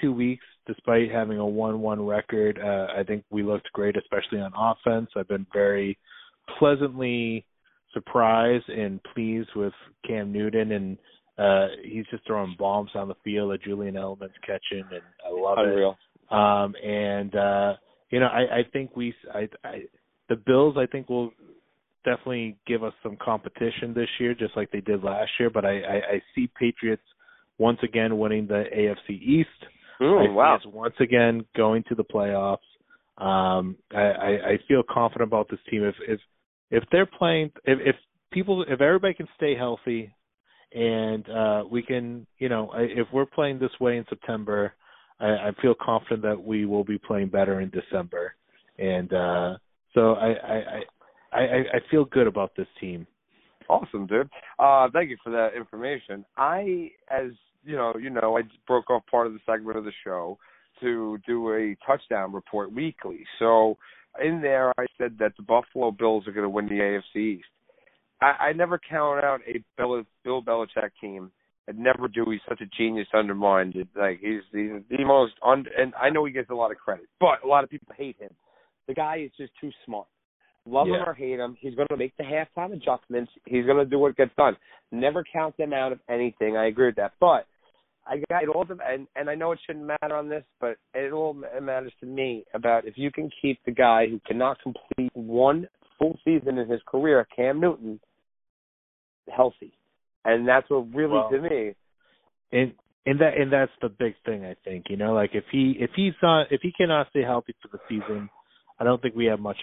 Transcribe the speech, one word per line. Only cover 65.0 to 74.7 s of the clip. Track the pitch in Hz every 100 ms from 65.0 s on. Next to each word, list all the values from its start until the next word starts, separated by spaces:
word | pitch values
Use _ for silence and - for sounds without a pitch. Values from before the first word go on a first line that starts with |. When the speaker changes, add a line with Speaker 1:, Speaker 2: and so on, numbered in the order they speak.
| 123 110
Speaker 2:
that | 107 -
the |
Buffalo | 104 117 - 131 117
Bills | 104 113 110 101
are |
gonna | 101 101
win | 101 104
the | 101
A | 101 101
F | -
C | 104 107 95
East. | - _ _ _ _ _ _ _
I, | 135 139 147
I |
never | 160 170 175 -
count | 156 147 143
out | 143 131 117
a | 117 - -
Bill, | 120 123 110 _
Bill | 127 131
Belichick | 120 117 110 - 104 -
team. | 107 98 92 _ _ _ -
I |
never | 104 127 127 123
do. | 110 113
He's | 110 -
such | 113
a | 101 -
genius | 113 110 98
to | 110
undermine. | 104 98 101 98 92
It, | 90 92 101
like, | 101 90
he's, | 104 107 -
he's | 104 107